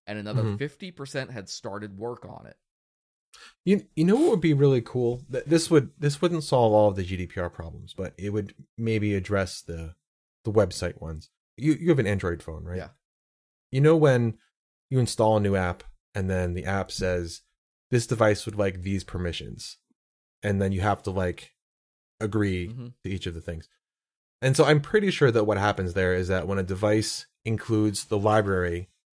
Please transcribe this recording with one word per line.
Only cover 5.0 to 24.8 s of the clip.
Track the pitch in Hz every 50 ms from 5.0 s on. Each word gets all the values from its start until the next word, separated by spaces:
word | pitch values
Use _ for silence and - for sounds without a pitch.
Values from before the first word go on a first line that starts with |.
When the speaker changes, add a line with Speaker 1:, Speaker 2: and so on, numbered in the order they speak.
| 123 117 120 123 - -
Speaker 2:
Th-, | - 131 -
this | 143 165 160 165 -
would, | 170 147 127 - _ -
this | 147 147 143 -
wouldn't | 180 175 175 160 147
solve | - 143 127 117 110 104
all | 107 104 104
of | 95
the | 98 92
G | 92 98 90
D | 90 85
P | - 95
R | 87 85
problems, | - - 85 80 - 104 95 - -
but | - 95 - - -
it | 92 101
would | 101 107 101 101 - _ - _ _ -
maybe | 113 113 110 107 104 104 101
address | 98 92 - 104 98 95 90 - -
the, | - - 85 82 82 80 - _ _ _ _ _ _ _ _ _ -
the | 113
website | 101 110 101 90 - - 90 87 - -
ones. | 85 80 80 78 - _ _ _ _ _ _ -
You, | - 156 151
you | - 165 175
have | 160 135
an | 107 98
Android | 104 95 - 87 85 85
phone, | - - 78 78 78
right? | 82 87 92
Speaker 1:
Yeah. | 85 80 _ _ _ _ _ _ _ _ _ _ _ _ _ _ _ -
Speaker 2:
You | - 131
know | 143 156 165
when | 160 156 139 127 120 120 113 110 _ _ _ _ _ _ _ _ _ _ -
you | 135 131
install | 120 - - - 110 110 110 104
a |
new | 101 101 98
app | 95 92 90 87 - - - - _ _ _ -
and | 104 92 92
then | 92 92 90 87 87
the | 90 -
app | 92 98 98 92 -
says, | - - 95 92 90 90 87 82 - - _ _ _ _ _ _ _ _ _ -
"This | 131 120 113 -
device | 123 110 117 107 104 - -
would | 113 104
like | 104 101 98 92 92
these | 90 98 98 95 -
permissions," | - - 90 90 87 78 - 71 57 - - - - - _ _ _ _ _ _ _ _ _ _ _ _ _
and | - 104 101 98
then | 98 95
you | 98 92
have | 101 107 98 - -
to, | 101
like, | 92 95 92 90 85 - - - _ _ _ _ _ _ _ _ _ _ _ _ _ -
agree | 113 104 101 107 104 98 92 90 87 110
Speaker 1:
Mm-hmm. | 117 127 120 120 123 _ -
Speaker 2:
to | 92
each | 98 90 - 92
of | 82
the | 82
things. | - - 82 82 - _ _ _ _ _ _ _ _ _ _ _ _ _ _ -
And | 127 135 135 -
so | 151
I'm | 139 151 147